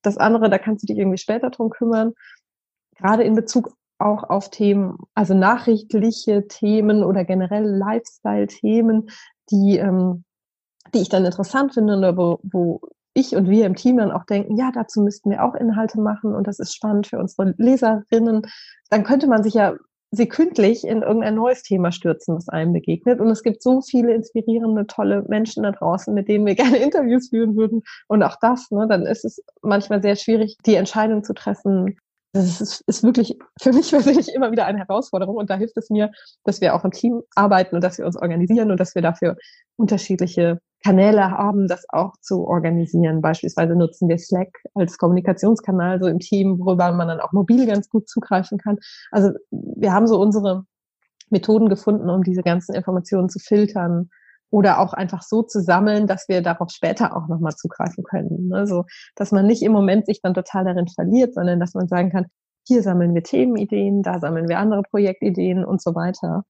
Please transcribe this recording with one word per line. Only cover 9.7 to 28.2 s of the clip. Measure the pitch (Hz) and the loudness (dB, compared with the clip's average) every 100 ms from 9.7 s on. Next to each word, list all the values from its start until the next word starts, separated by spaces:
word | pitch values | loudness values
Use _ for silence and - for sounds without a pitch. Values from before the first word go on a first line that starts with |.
| 196 | 2
ähm, | 196 185 185 175 - _ _ _ _ _ _ | 2 0 0 -4 -12 _ _ _ _ _ _
die | 226 | -2
ich | 185 | 0
dann | 190 180 | 0 0
interessant | 180 190 269 277 | -2 -4 -2 -2
finde | 240 214 202 | 0 0 2
oder | 190 180 | 0 2
wo, | 175 170 | -2 -2
wo | 202 180 175 - - _ _ | -4 -2 -2 -4 -12 _ _
ich | - 262 - | -2 0 0
und | 185 | 4
wir | 208 202 | 4 4
im | 190 | 2
Team | 247 247 | 2 2
dann | 202 | 2
auch | - - | -2 -4
denken, | 202 202 214 | -4 -2 -2
„Ja, | 262 | -2
dazu | 247 220 220 | -4 -4 0
müssten | 202 202 202 | 0 0 -4
wir | 202 | 0
auch | 247 - | -2 0
Inhalte | 233 214 220 220 | -2 0 -2 -2
machen | 214 214 214 202 | -2 -2 -4 -2
und | 202 | -4
das | 196 | -6
ist | 180 - | -10 -6
spannend | 214 208 208 | -2 -2 -2
für | - | -6
unsere | 190 - 190 180 | -6 -2 -2 2
Leserinnen.“ | 233 262 226 220 208 226 226 220 220 - - _ _ | 2 4 2 0 0 0 2 0 -4 -18 -20 _ _
Dann | 214 | 0
könnte | 202 269 285 | 2 2 4
man | 220 | 2
sich | 214 | 2
ja | 220 196 - _ _ _ | 2 0 -2 _ _ _
sekündlich | 208 233 - 330 - 202 233 - | -2 -2 2 0 4 2 2 -2
in | 226 | -2
irgendein | - 220 220 | 0 0 0
neues | 220 240 254 | 0 0 -2
Thema | - 190 175 | -2 0 0
stürzen, | 175 175 156 - 165 | -2 -2 -2 -4 -6
das | 170 | -4
einem | 160 165 | -4 0
begegnet. | 170 - 165 240 247 | -2 -2 -2 0 2
Und | 220 | 2
es | 220 | 0
gibt | 233 214 | -2 -2
so | 247 262 | 0 0
viele | - 247 233 | 2 0 2
inspirierende, | 226 220 226 226 226 226 214 208 | 0 -2 -4 -2 -2 0 -2 -4
tolle | - 202 202 202 | -2 0 0 -2
Menschen | 214 220 - | -2 -2 -4
da | 208 | -4
draußen, | 196 165 185 - | -2 -4 -4 -2
mit | 208 196 | -4 0
denen | 208 208 | 0 2
wir | 190 | 2
<laughs> | |
gerne | 247 240 | 4 4
Interviews | 277 320 254 247 247 | 2 0 2 0 0
führen | 226 226 214 | -2 0 0
würden. | 220 226 - - _ | 0 -2 -6 -20 _
Und | 214 | 2